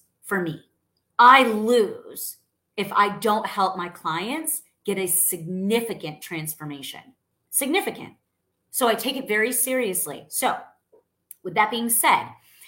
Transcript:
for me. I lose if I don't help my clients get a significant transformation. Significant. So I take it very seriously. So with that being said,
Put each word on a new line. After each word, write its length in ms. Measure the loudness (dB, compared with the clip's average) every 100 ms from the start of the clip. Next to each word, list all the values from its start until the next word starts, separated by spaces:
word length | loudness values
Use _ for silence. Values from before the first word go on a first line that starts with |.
| _ _
for 180 | -6 -4
me. 180 | -2 -6 _ _ _ _ _ 6
I 240 | 10 10
lose 920 | 6 2 4 4 4 -2 -14 -12 -12 -14 _ _ _ -6
if 140 | 0
I 220 | 2 2 2
don't 260 | 0 0 -2
help 320 | 0 -2 -2
my 120 | -8
clients 720 | -8 -6 -4 -4 -6 -6 -8 -10 _
get 140 | -6 -4
a 80 | -2
significant 1120 | 0 0 -2 -8 -6 0 0 -2 -8 -10 -12
transformation. 800 | -10 -8 -8 -10 -12 -12 -14 -16 -20 _ _ _ _
Significant. 640 | -4 0 -2 -2 -8 -16 -20 _ _ _ _ _
So 160 | 0 0
I 80 | 0
take 220 | -2 -6
it 100 | -2
very 240 | 0 0
seriously. 720 | 0 0 0 0 -2 -6 -8 -10
So 280 | -2 -2 -2 -8 _ _ _ _ _ _ -14
with 100 | -4
that 160 | 0 0
being 200 | 0 0
said, 360 | 2 4 2 0 -14 _ _